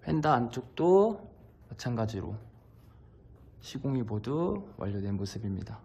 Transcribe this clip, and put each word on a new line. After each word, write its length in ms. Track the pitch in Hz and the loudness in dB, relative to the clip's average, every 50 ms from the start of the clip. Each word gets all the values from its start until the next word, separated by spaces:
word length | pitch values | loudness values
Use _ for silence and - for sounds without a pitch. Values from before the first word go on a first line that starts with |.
| - | -2
휀다 260 | - 156 156 151 156 151 | 0 0 2 4 4 4
안쪽도 960 | 120 120 117 - - - - - - 156 175 185 196 202 226 214 - - - - - - - - - - - | 4 4 0 -4 -8 -10 -10 -4 2 4 8 8 8 8 6 2 -2 -10 -16 -20 -20 -20 -20 -20 -20 -18 -18
마찬가지로 640 | 117 - - 123 120 113 113 104 107 98 90 - 98 107 - - - - - - - - - - - - - - - - - - - - - - - - | -14 -8 -4 -4 -2 0 -2 -2 -2 -4 -6 -6 -8 -10 -12 -16 -20 -20 -20 -20 -20 -20 -20 -20 -20 -20 -20 -20 -20 -20 -20 -20 -20 -20 -20 -20 -20 -20
시공이 440 | - - - 135 - 139 135 131 120 | -18 -12 -12 -4 -2 0 0 0 0
모두 640 | 110 113 107 107 120 143 160 170 180 208 101 101 - - - | -2 -4 -4 -2 -2 -2 0 0 0 -2 -2 -6 -10 -10 -6
완료된 400 | - 101 101 101 98 101 101 98 | -6 -4 -4 -4 -2 -2 -2 -2
모습입니다. 600 | 98 98 - - 107 101 98 92 95 104 - - | -2 -4 -6 -6 -4 -4 -4 -4 -6 -8 -12 -14